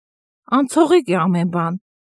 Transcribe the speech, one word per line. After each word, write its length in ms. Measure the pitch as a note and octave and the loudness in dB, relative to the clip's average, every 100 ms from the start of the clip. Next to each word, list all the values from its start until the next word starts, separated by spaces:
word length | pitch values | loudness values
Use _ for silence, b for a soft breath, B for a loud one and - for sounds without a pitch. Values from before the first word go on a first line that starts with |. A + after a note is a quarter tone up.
| _ _ _ _ - | _ _ _ _ -4
Անցողիկ 680 | B3+ C#4 D#4 D#4 F4 A#3+ F3 | -2 0 0 4 2 2 -2
է 40 | |
ամեն 300 | F3 F3 F3 | 0 0 -2
բան, 320 | F3 E3 F3+ - _ _ | -2 -4 -6 -12 _ _